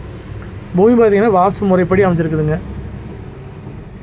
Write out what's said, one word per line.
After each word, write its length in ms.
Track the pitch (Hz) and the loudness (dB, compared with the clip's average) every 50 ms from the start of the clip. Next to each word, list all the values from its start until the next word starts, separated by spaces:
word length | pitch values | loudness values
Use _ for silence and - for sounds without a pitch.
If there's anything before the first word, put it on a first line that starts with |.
| - - - - - - - - - - - - - - - | -14 -14 -14 -14 -14 -14 -12 -12 -12 -14 -14 -14 -10 -2 2
பூமி 160 | 175 202 233 247 | 4 4 6 6
பார்த்தீங்கன்னா 360 | 233 233 214 202 196 220 240 190 | 6 6 6 4 4 4 4 4
வாஸ்து 320 | 180 180 202 - - 208 196 | 4 4 2 2 0 0 2
முறைப்படி 340 | 185 185 180 165 185 190 196 | 4 2 2 2 2 4 4
அமைஞ்சிருக்குதுங்க. 500 | 185 175 160 160 156 156 156 151 151 156 180 - - - - - - - - - - - - - - - - - - - - - - - - - - - - | 4 2 2 0 0 0 0 0 0 -2 -2 -4 -8 -10 -12 -12 -12 -12 -12 -14 -14 -14 -14 -14 -16 -16 -16 -16 -16 -16 -16 -16 -16 -14 -16 -16 -16 -16 -16